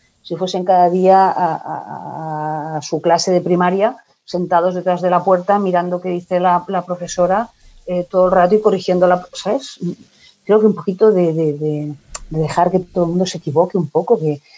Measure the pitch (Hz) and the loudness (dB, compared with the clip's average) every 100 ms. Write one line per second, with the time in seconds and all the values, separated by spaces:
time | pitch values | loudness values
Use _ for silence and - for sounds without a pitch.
0 | _ _ - 170 185 185 185 185 180 185 | _ _ -12 -6 -4 -4 2 4 4 4
1 | 185 190 190 - 175 - - 147 - - | 4 6 4 2 -2 -4 -8 -12 -12 -14
2 | 151 147 160 151 151 156 156 156 - 156 | -12 -12 -8 -6 -6 -6 -6 -8 -6 -4
3 | 170 165 - 180 175 180 180 190 220 269 | 0 0 2 0 0 0 0 0 -2 -4
4 | _ _ - 175 175 175 180 180 185 175 | _ _ -10 -6 0 0 0 -2 -2 -2
5 | 175 180 180 185 180 202 190 175 180 180 | 0 0 2 0 2 0 2 0 -2 -4
6 | 180 175 175 180 180 175 180 190 180 180 | -6 -6 -4 0 2 0 -2 -6 -6 -8
7 | 175 - 180 196 233 _ - - - 180 | -8 -2 0 0 -4 _ -20 -18 -8 -6
8 | 175 185 185 185 180 214 214 190 185 180 | -2 2 4 4 4 4 2 0 0 2
9 | 180 180 - - 185 269 269 - 175 - | 2 2 -2 -10 -4 -4 -6 -10 -10 -10
10 | - _ _ _ - 214 214 202 - 185 | -16 _ _ _ 0 4 4 0 -4 2
11 | 220 190 170 160 160 147 151 147 147 143 | 4 4 2 0 -2 -2 -4 -4 -6 -10
12 | - - - 160 156 - 175 185 180 180 | -16 -18 -8 -4 -2 0 2 0 -2 -2
13 | 170 180 185 165 160 143 180 - 143 156 | 0 0 -2 -4 -2 0 0 0 -2 -2
14 | 185 220 156 147 _ | 0 0 0 -4 _